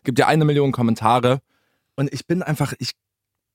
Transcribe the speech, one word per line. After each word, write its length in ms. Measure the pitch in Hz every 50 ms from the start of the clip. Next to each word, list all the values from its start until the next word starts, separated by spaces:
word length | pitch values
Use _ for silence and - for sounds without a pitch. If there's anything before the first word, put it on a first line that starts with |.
| -
Gibt 160 | 135 120 123
ja 80 | 135 -
eine 180 | 147 160 156
Million 260 | 151 147 143 143 135
Kommentare. 680 | 127 - 120 117 117 - 113 110 120 127 120 123 131 139 - _ _ _ _ _ _ _ _ _ _
Und 180 | - 143 143 -
ich 120 | 127 -
bin 160 | - 170 185
einfach, 320 | 175 - 156 - 143 123 - -
ich, 120 | 131 - - _ _ _ _ _ _ _ _ _ _ _